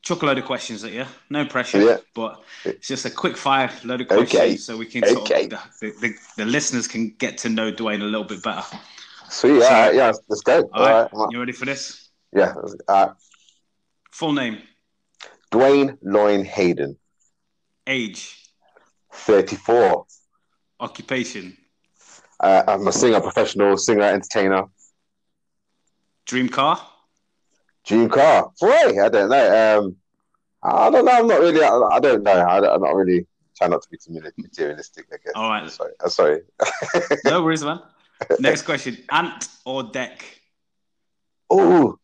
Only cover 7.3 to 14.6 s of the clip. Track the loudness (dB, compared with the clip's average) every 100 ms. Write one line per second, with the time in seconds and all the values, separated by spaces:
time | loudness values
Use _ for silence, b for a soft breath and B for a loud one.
7.3 | -8 -6 -4 -4 -6 -6 -6 -6 -6 -8
8.3 | -10 -10 -10 -12 -18 B B B B -16
9.3 | -2 4 6 6 6 6 4 2 0 _
10.3 | -4 2 2 2 0 4 4 2 -2 -6
11.3 | -4 -10 -8 -10 -8 -12 -18 _ _ _
12.3 | 0 0 -2 -14 -12 0 2 2 -2 _
13.3 | _ _ _ _ _ _ _ _ -8 -4
14.3 | -4 -4 -10